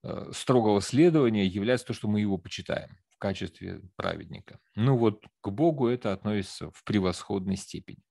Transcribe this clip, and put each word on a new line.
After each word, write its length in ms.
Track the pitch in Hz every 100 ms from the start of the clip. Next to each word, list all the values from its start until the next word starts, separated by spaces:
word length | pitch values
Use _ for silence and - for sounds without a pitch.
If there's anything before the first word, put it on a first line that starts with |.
э, 260 | - - -
строгого 480 | - - 127 107 101
следования 640 | - 123 175 156 120 107 95
является 420 | 98 107 123 -
то, 60 |
что 140 | 117 107
мы 120 | 104
его 160 | 104 95
почитаем 600 | - - - - - - _
в 80 | _
качестве 640 | 101 95 92 _ 92 92 92 -
праведника. 640 | 92 85 - 92 - - _ -
Ну 200 | 123 127
вот, 260 | 113 104 - _
к 80 | 98
Богу 380 | 101 165 147 117
это 240 | 123 107
относится 560 | 95 104 104 95 - 82
в 120 | -
превосходной 720 | - 104 92 87 - 98 95 95
степени. 440 | - 92 - - _